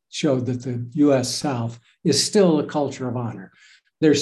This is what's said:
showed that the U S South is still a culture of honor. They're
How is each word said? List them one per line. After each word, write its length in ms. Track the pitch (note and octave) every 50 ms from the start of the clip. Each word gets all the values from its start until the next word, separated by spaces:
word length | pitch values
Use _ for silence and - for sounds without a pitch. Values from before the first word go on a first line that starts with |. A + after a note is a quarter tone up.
| _ _
showed 380 | - - - D3+ C3 B2+ A#2
that 160 | B2 B2 A#2+
the 220 | - C3+ A#2+ A#2 A#2+ - -
U 200 | D3+ D3 C#3+ C3+
S 140 | B2+ B2+ B2
South 460 | - - - D3 C3 A#2+ A#2 A#2 A#2 - _ _ _ _
is 160 | - F3 - - - -
still 280 | - G#3+ F#3+ F3 D#3 D3+
a 80 | C#3
culture 420 | - - D3+ C#3+ B2+ - - C3 B2
of 80 | A2+
honor. 360 | B2 A#2+ G#2+ F2+ F2+ F#2 F#2 _ _ _ _ _ _ _ _ _ -
They're 140 | D#3+ D#3 - G#3